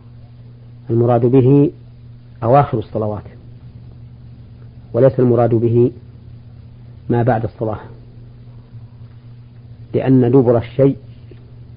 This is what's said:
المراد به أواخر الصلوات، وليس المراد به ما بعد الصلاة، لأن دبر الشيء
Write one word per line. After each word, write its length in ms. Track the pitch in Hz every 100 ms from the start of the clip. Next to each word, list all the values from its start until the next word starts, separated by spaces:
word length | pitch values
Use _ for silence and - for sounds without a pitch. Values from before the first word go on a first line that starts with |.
| - - - - - - - - -
المراد 360 | 117 120 120 120
به 440 | 135 127 143 151 - - - - - - -
أواخر 360 | 113 139 139 113
الصلوات، 440 | - 110 107 104 - - - - - - - - - - - - - - - - -
وليس 280 | 117 131 123
المراد 340 | 123 117 117
به 360 | 117 117 120 120 - - - - - - - - - - - -
ما 120 | 120
بعد 220 | 117 113
الصلاة، 360 | 113 - 110 104 - - - - - - - - - - - - - - - - - - - - -
لأن 360 | 120 123 131 120
دبر 280 | 135 120 117
الشيء 380 | - - 139 - - - - - - - -